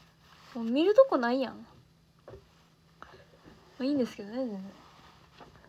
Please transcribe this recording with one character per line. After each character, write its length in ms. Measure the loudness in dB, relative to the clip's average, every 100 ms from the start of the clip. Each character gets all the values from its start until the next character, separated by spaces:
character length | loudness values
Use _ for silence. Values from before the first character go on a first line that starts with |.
| -20 _ -20 -20 -16
も 80 | -8
う 20 |
見 220 | -2 2 6
る 80 |
と 120 | 6 6
こ 80 | 4
な 160 | 2
い 80 | 0
や 100 | -2
ん。 40 | -8
ま 80 | -20 -20 -20 _ _ _ -20 -20 -20 _ _ _ _ _ -20 -20 -20 -20 -20 -20 -20 -6
あ、 40 |
い 40 | -2
い 60 |
ん 40 | 0
で 80 | -2
す 100 | -6
け 80 |
ど 60 | -12
ね、 80 | -8
全 120 | -8
然。 140 | -8 -12 -18 -20 -20 -20 -20 -20 -20 -20 -20